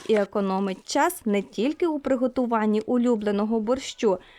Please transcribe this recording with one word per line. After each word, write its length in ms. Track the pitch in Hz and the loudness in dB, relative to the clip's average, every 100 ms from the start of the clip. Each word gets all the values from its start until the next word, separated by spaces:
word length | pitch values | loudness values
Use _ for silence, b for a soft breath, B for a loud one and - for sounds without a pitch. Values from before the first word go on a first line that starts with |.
| - | 0
і 60 | |
економить 760 | 214 196 214 196 190 196 190 - | 0 0 -2 -2 0 -2 -4 -4
час 300 | 285 320 349 - | 0 0 0 -2
не 160 | 202 | -2
тільки 460 | 190 - 240 311 349 | -2 -2 -2 0 -2
у 120 | 302 | -2
приготуванні 800 | 269 262 254 254 240 226 214 214 | -2 0 0 0 0 0 2 0
улюбленого 800 | - 247 240 233 208 202 214 226 | 0 2 2 2 0 0 0 0
борщу, 580 | 214 262 - - 226 185 B | 0 -2 -4 -2 0 0 B